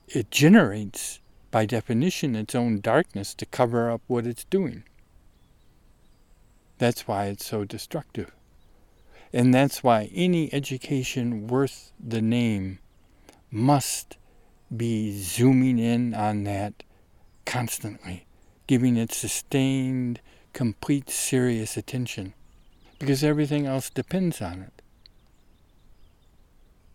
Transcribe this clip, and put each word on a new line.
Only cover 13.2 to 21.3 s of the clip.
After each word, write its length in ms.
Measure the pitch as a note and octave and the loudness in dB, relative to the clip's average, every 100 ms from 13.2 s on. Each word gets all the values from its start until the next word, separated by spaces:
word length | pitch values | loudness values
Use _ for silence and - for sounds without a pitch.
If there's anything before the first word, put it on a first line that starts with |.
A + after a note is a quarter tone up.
| - - _ | -20 -20 _
must 680 | G#2+ B2+ D3 - - - - - - - _ - A#2 | 0 4 4 2 -6 -10 -20 -20 -20 -20 _ -12 -4
be 400 | A#2 A2 G#2+ G2+ | -2 0 -2 -6
zooming 640 | F#2+ A#2 B2+ C3 C3 B2 | -6 4 6 6 4 2
in 380 | A#2 A#2+ B2 G#2+ | 2 2 0 0
on 280 | G#2+ G#2 G2+ | -2 -2 -2
that 360 | G2 G#2 - - - _ _ - - - | -4 -6 -8 -20 -20 _ _ -20 -16 -8
constantly, 800 | B2 A#2 - G#2+ - F#2 F2+ - - _ _ - | -4 -4 -6 -10 -12 -12 -14 -16 -20 _ _ 0
giving 320 | B2+ B2+ A#2+ | 2 4 2
it 140 | A2+ | 0
sustained, 1080 | - G#2+ - - C#3 C3+ C3+ C3 B2+ B2 A#2+ - - _ | -4 -6 -6 -4 0 0 0 -2 -2 -4 -6 -12 -20 _
complete, 580 | - A#2 - - C#3+ - | -4 -4 -4 -2 -2 -2
serious 640 | - - | -6 0